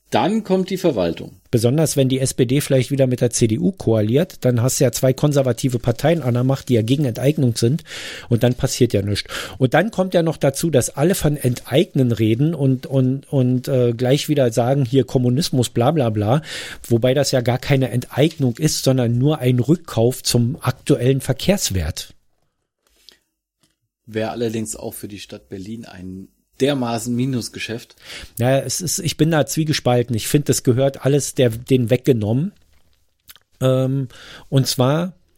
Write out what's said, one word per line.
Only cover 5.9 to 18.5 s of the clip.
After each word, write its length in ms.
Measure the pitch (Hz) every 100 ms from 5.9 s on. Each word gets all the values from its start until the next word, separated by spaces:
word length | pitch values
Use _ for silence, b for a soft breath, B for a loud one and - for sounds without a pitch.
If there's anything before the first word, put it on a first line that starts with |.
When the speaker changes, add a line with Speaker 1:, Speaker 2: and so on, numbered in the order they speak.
| - 143 170
Speaker 2:
an 100 | 127 120
der 80 |
Macht, 260 | 127 135 -
die 40 | 117
ja 60 |
gegen 240 | 110 139 139
Enteignung 500 | 110 131 151 127 110
sind. 280 | 117 156 B B B B B
Und 140 | 113
dann 100 | 123 127
passiert 380 | 131 - 120
ja 80 | 101
nichts. 260 | 98 101 - B B B
Und 140 | 127 147
dann 160 | 214
kommt 220 | - 185 180
ja 80 |
noch 140 | 165 -
dazu, 320 | 143 - 170
dass 240 | 139 - -
alle 180 | 165 190
von 200 | 151 147
Enteignen 760 | 123 120 - 139 208 143 123
reden 420 | 113 110 117 151 165
und, 300 | 135 127 -
und, 440 | 135 127 135 -
und, 360 | 139 123 127 135
äh, 260 | 131 120
gleich 360 | 117 123 147 -
wieder 220 | 143 123
sagen, 320 | 117 117 139 120
hier 180 | 131
Kommunismus, 640 | 123 131 123 127 - 131 117
bla, 220 | 117 123
bla, 180 | 160 117
bla. 320 | 104 104 147 B B B B -
Wobei 260 | 117 127
das 180 | 139 131
ja 100 | 131
gar 180 | 120 123
keine 300 | - 135 123
Enteignung 680 | 120 - - 160 - 127